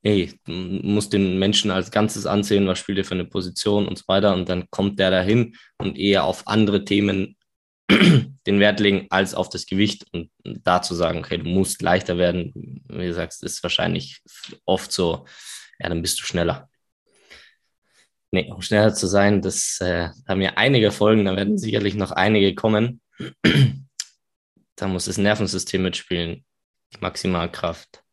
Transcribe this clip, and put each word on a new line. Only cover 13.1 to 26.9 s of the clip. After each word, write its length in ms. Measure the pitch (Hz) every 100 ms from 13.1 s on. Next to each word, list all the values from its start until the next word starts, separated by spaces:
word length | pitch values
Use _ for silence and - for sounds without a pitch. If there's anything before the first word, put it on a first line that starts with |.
sagst, 300 | 85 82 -
ist 180 | - -
wahrscheinlich 600 | 87 - 87 87 - - _ - - -
oft 260 | - 95 -
so, 340 | - 87 80 - - - - - _
„Ja, 120 | 87
dann 120 | 85
bist 180 | 80 -
du 40 |
schneller.“ 440 | - 87 85 71 - _ _ _ _ _ _ - - _ _ _ _ _ _ _ _
Nee, 200 | 95 -
um 120 | -
schneller 320 | 90 107 107
zu 100 | 107
sein, 380 | 92 98 101 101
das, 360 | 95 - - -
äh, 280 | 90 87 85 - -
haben 140 | 95
ja 120 | 95
einige 340 | - 123 131 107
Folgen, 360 | - 104 110
da 100 | 98
werden 240 | 95 98 104
sicherlich 340 | 110 104 101
noch 180 | 101 92
einige 440 | 80 98 107 98
kommen. 440 | 87 110 107 120 127 _ _
<clears throat> 680 | - _ - 143 123 - - - - _ _ _ _ _ _ -
Da 100 | 95
muss 180 | 90
das 140 | - 92
Nervensystem 640 | 101 107 95 92 - 95
mitspielen, 600 | 92 - - 87 85 - _ _ _ _ _